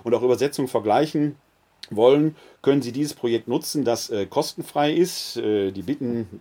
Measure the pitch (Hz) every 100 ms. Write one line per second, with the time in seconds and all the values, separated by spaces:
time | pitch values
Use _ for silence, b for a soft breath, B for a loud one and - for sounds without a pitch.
0 | 117 117 123 120 139 - 131 117 104 113
1 | 151 151 147 147 _ _ _ _ - 104
2 | 120 143 156 151 b b 139 139 120 127
3 | 147 - 123 113 113 143 - 151 117 117
4 | - 107 95 143 143 - 160 147 147 165
5 | 180 - - 120 110 107 98 95 90 143
6 | 127 117 104 101